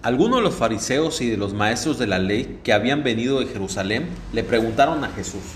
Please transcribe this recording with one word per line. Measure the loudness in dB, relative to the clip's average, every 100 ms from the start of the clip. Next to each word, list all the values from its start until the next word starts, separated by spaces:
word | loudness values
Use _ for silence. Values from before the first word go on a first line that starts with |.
Algunos | 0 2 4 4
de |
los | 2
fariseos | 2 0 0 0 0 0 0
y | -2
de | 0
los | -2
maestros | 0 0 0 0 0
de | 0
la | 2
ley | 2 0 -2 -8
que | 2
habían | 2 4 0
venido | 0 0 0 0
de | -2
Jerusalén | -4 -6 -4 -2 -2 -2 -8 -6
le | -4
preguntaron | 2 2 2 2 2 2
a | -4
Jesús | -6 -8 -8 -12